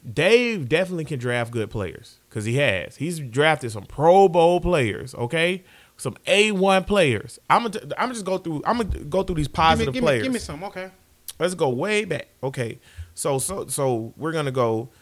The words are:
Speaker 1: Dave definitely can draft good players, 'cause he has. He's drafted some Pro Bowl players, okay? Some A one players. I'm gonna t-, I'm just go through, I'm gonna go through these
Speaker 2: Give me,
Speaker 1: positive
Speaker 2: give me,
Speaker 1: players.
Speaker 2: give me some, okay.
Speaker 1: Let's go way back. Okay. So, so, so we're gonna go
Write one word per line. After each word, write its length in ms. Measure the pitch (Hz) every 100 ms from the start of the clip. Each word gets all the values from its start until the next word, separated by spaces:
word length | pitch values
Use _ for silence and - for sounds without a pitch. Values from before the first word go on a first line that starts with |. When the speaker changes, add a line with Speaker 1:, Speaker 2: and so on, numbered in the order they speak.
| -
Speaker 1:
Dave 580 | 107 170 240 240 214 127
definitely 360 | 151 185 180 156
can 120 | 147
draft 320 | 123 120 117
good 180 | 120 104
players, 480 | 113 92 - - _ _
'cause 160 | - 107
he 100 | 123
has. 400 | 143 95 - -
He's 220 | 147 170
drafted 520 | 135 113 156 156 123
some 140 | 107 98
Pro 420 | - 156 185 190
Bowl 300 | 170 165 175
players, 560 | 170 175 117 113 123 -
okay? 480 | 120 165 170 185 - - _ _
Some 180 | 135 - -
A 240 | 190 214
one 320 | 196 190 190
players. 560 | 185 202 156 107 - - _
I'm 140 | 185
gonna 160 | 233 208
t-, 120 | 143 -
I'm 140 | 233
just 120 | 240 185
go 120 | 185
through, 240 | 185 160 -
I'm 120 | 233
gonna 220 | 202 - 147
go 180 | 180
through 140 | 185 170
these 100 | 143
Speaker 2:
Give 60 |
me, 100 | -
Speaker 1:
positive 300 | 160 160 147
Speaker 2:
give 100 | 135
me, 40 | 240
Speaker 1:
players. 160 | 127
Speaker 2:
give 100 | 262
me 60 | 240
some, 240 | - 151 196
okay. 240 | 185 185 _ _ _ - -
Speaker 1:
Let's 160 | 170 180
go 140 | 151
way 360 | 123 190 214 214
back. 220 | 147 - _
Okay. 360 | 131 131 117 - _ - - -
So, 240 | 160 139
so, 260 | 131 190 -
so 460 | 131 135 117 113 -
we're 140 | 156
gonna 180 | 160 143
go 380 | 131 117 113 127 _